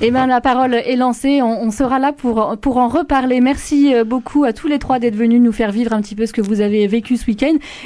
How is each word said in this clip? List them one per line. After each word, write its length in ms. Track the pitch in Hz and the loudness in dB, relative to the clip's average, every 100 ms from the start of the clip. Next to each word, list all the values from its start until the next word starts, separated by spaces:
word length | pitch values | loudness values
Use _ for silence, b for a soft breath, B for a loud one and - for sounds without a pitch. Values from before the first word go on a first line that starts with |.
Eh 100 | 226 | -2
bien, 160 | 254 262 | 0 0
la 140 | 247 | 0
parole 340 | 262 247 262 | 0 0 0
est 220 | 240 - 254 | 0 0 0
lancée. 440 | 254 240 269 285 | 0 0 0 2
On, 200 | 240 220 | 0 -2
on 80 | 226 | -4
sera 300 | 214 262 262 | -2 0 0
là 120 | 277 | -2
pour, 460 | 285 247 220 208 214 | -2 -2 0 -2 -2
pour 180 | 277 254 | -2 0
en 100 | 247 | 0
reparler. 520 | 277 294 277 262 254 | 0 0 0 2 2
Merci, 540 | 247 277 - 294 285 | 2 0 -2 2 4
euh, 80 | 240 | 4
beaucoup 400 | 226 247 - 294 | 2 -2 -2 0
à 100 | 269 | 0
tous 140 | 220 302 | -2 -4
les 140 | 285 | -2
trois 180 | - 254 | -2 0
d'être 160 | 240 | 0
venus 260 | 208 233 240 | 0 2 4
nous 120 | 240 | 4
faire 180 | 220 220 | 2 -2
vivre 220 | 202 240 | -2 -2
un 80 | 220 | -2
petit 140 | 208 208 | -4 -4
peu 100 | 226 | -4
ce 60 | |
que 100 | 226 | -2
vous 180 | 202 214 | -2 0
avez 280 | 208 208 202 | 0 2 2
vécu 280 | 226 220 240 | 0 -2 -2
ce 100 | - | -2
week-end. 280 | 214 302 311 B B | -2 0 0 B B